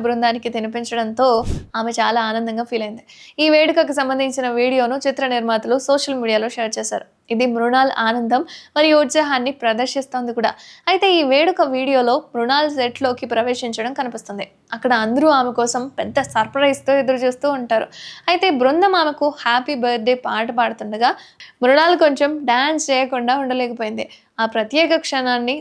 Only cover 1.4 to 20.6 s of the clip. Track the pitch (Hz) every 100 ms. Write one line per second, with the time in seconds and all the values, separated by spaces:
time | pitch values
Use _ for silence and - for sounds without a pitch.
1.4 | 240 - - 226 226 233 214 233 220 226
2.4 | 226 220 233 233 214 233 - - - -
3.4 | 311 302 320 330 285 285 262 262 269 254
4.4 | 254 240 254 262 240 269 277 269 269 240
5.4 | 226 220 226 262 269 277 285 262 226 214
6.4 | 220 240 220 - 220 214 - _ - 226
7.4 | 247 233 240 262 269 - 226 240 226 254
8.4 | 320 - - 302 311 302 277 311 294 262
9.4 | 247 277 233 220 254 277 269 254 240 233
10.4 | 220 - - - - 370 392 339 277 269
11.4 | 339 359 294 262 262 262 240 277 294 240
12.4 | 233 285 302 285 247 240 262 247 247 226
13.4 | 247 247 240 226 226 277 254 226 - 202
14.4 | - _ - 226 254 233 220 254 311 277
15.4 | 247 240 240 247 262 - - 277 262 226
16.4 | 220 269 285 269 - 277 254 262 254 254
17.4 | 285 269 240 220 - - - - - 349
18.4 | 381 269 254 320 392 370 302 294 294 294
19.4 | 240 240 254 277 240 240 220 247 - 208
20.4 | 233 240